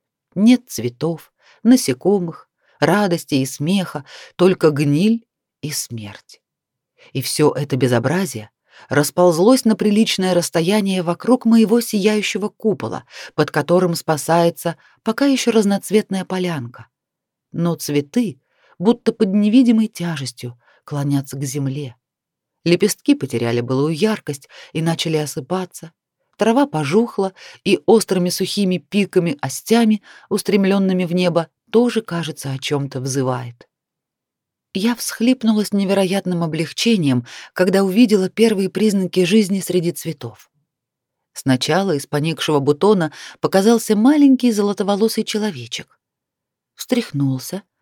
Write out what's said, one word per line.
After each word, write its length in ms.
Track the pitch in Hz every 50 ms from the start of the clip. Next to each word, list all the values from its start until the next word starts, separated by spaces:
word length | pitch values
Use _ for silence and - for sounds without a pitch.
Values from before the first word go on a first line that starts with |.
| _ _ _ _ _ _ _
Нет 340 | 180 208 233 254 247 - -
цветов, 640 | - - 110 120 123 _ 151 165 165 151 - _ _ _ _ _ _ _
насекомых, 840 | - 220 262 254 - - - - - 185 208 196 175 165 - - - _ _ _ _ _ _ _
радости 580 | 147 156 175 208 208 185 170 165 - - 151
и 100 | 135 131
смеха, 580 | 131 - - 143 165 196 196 175 - - 147 139 - - - - - _
только 340 | - 180 190 180 - - 160
гниль 560 | 143 139 151 143 143 156 196 220 226 233 - _ _ _ _ _ _ _
и 100 | - 151
смерть. 680 | 139 - - - 117 117 104 101 98 - _ _ - _ _ _ _ _ _ _ _ _ _ _ _ _ - -
И 100 | - -
всё 280 | - - - - 151 147
это 260 | - 135 147 - 139
безобразие 720 | 127 139 123 123 117 117 131 160 185 196 143 - 110 104 - _ _ _ _ _ - - _
расползлось 760 | 131 143 147 - - 180 180 180 160 156 185 226 262 254 -
на 120 | 220 208
приличное 560 | - - 214 202 214 226 - - - 185 185
расстояние 720 | 180 175 165 - - 170 165 175 208 214 196 196 190 185
вокруг 420 | 165 170 170 - - 220 254 254 -
моего 360 | 226 226 226 220 196 226 240
сияющего 680 | 226 - - 202 185 214 214 214 190 - - 185 208 202
купола, 560 | - _ - 220 175 - 110 113 - - - _ - - - - _
под 160 | - 151 -
которым 440 | - 151 139 - 175 185 185 170 170
спасается 840 | - - - 156 143 - - 165 170 170 170 170 - - 170 156 - _ _ _ _
пока 240 | _ 226 220 - 277
ещё 240 | 285 269 240 - 240
разноцветная 760 | 214 226 196 202 202 196 - - 180 214 - - 190 190 180
полянка. 640 | - 185 185 180 175 165 143 120 117 120 - 110 _ _ _ _ _ _ _ _ _ _ _ _ _
Но 220 | - - 170 170 160
цветы, 640 | 156 - - 147 143 143 143 - 247 247 185 127 - _ _ _ _ _ _ _ _
будто 320 | 175 220 240 - _ 226
под 220 | 220 - 220 190 190
невидимой 540 | 208 208 214 208 262 254 240 233 220 220 214
тяжестью, 720 | - - 170 175 160 139 135 123 - - - 123 120 _ _ _ _ _ _
клонятся 520 | - 147 143 143 143 143 139 139 - -
к 80 | 139 147
земле. 500 | 131 131 147 139 131 135 147 143 123 - _ _ _ _ _ _ _ _ _ _ _ _ _ _
Лепестки 500 | 170 170 170 208 208 - - _ - 285
потеряли 460 | 285 - - - 113 117 117 120 120
былую 340 | 120 120 131 131 143 156 165
яркость 540 | 147 202 214 214 - - - 143 - - _ - - - -
и 100 | - 160
начали 360 | 160 165 160 - - 165 156 151
осыпаться. 760 | 151 143 - 156 131 - 180 185 185 - - - - 165 _ _ _ _ _ _ _ _ _
Трава 300 | - 208 220 233 269 285
пожухла 680 | 285 - 156 147 135 160 220 240 226 - - 190 190 - - - - - -
и 180 | _ 185 220 - -
острыми 440 | - 226 220 - - 190 185 175 180
сухими 480 | - - - - - 208 202 185 180 170
пиками, 580 | - _ - 208 196 - - 185 170 170 - -
остями, 600 | - 131 - - - - 226 233 233 220 214 202 - - - - - _
устремлёнными 720 | - 202 - - - 202 196 190 196 196 196 185 185 180 185
в 80 | 160
небо, 360 | 170 185 180 175 156 170 160 - _ _ _ _
тоже, 300 | - 226 247 240 - 226
кажется, 520 | - - 170 170 151 147 151 - - 139
о 60 | 135 135
чём-то 420 | - - 151 139 143 135 - 131
взывает. 680 | 127 135 127 139 127 131 127 123 123 120 120 _ - _ _ _ _ _ _ _ _ _ _ _ _ _ _ _ _ _ _ _ _ _
Я 220 | - 190 190 240 240
всхлипнула 720 | - - - - - 220 247 254 254 - 220 220 214 202
с 80 | -
невероятным 720 | 208 202 196 185 196 196 190 175 196 196 - 185 180 170
облегчением, 840 | 170 160 151 160 165 - - - - 233 226 190 156 139 127 123 120 - - - - -
когда 320 | _ - 180 196 190 196 196
увидела 460 | 190 185 226 254 190 214 190 190 185
первые 400 | - - 226 226 214 190 196 180
признаки 540 | - 185 214 214 202 196 185 170 - 185 180
жизни 360 | 165 202 226 208 175 202 190
среди 320 | - - 180 185 165 170
цветов. 580 | 165 - - 165 156 - - 113 - - - _ _ _ _ _ _ _ _ _ _ _ _ _ _ _ _ _
Сначала 640 | _ - - 135 131 123 - - 156 185 196 190 156
из 120 | 139 -
поникшего 540 | - - 147 151 165 156 - - - 151 143
бутона 520 | 135 143 147 143 190 208 214 185 160 151 - - - - - _
показался 540 | - 160 - 190 196 226 233 226 - - 214
маленький 560 | 208 220 269 302 302 285 269 262 247 247 247
золотоволосый 720 | 220 208 202 202 196 - 202 190 202 190 220 220 - 220 214
человечек. 760 | - - 208 214 214 160 127 117 117 - - - _ _ _ _ _ _ _ _ _ _ _ _ _ _ _ _ _ _
Встряхнулся, 880 | - - - 254 240 220 - - 143 139 135 131 127 - - - 196 - _ _ _